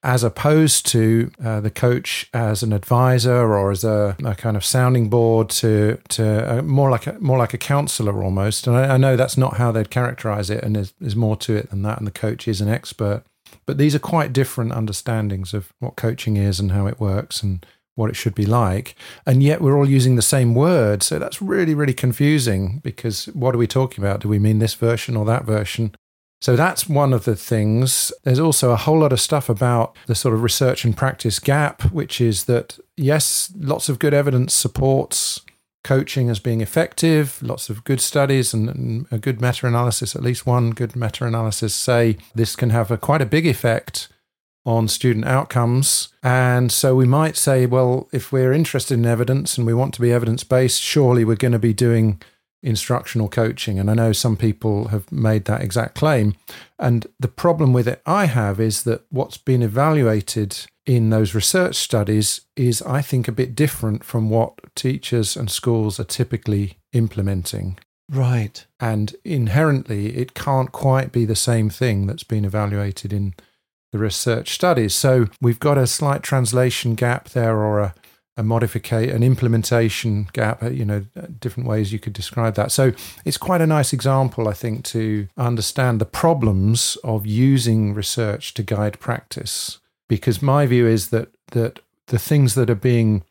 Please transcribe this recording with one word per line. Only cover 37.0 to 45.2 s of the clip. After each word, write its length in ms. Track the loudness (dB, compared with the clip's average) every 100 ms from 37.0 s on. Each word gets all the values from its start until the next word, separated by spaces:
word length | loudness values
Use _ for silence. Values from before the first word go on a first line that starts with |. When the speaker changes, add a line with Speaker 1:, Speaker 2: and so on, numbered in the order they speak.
| 2 2 0 -4
Speaker 1:
Lots 260 | -8 -8 -8
of 140 | -10
good 160 | -4 -2
studies 540 | 0 0 2 2 2
and, 160 | 0 -2
and 380 | -4 -4 -6 -6
a 60 | -4
good 240 | -4 -2
meta-analysis, 760 | -2 0 0 0 0 -2 -6 -4
at 80 |
least 220 | -4 -2 0
one 260 | 0 0
good 240 | -2 -6 -4
meta-analysis, 800 | -6 -4 -4 -2 -2 -2 -4 -4
say 400 | 0 4 4 0 -6
this 220 | -2 -2 0
can 140 | 0
have 200 | 2 0
a, 80 | -2
quite 240 | 0 0
a 40 | 2
big 200 | 2 2
effect 600 | 0 0 -2 -4 -12 -12 _ _ _ _ _ -2
on 220 | 0 0
student 380 | 0 0 0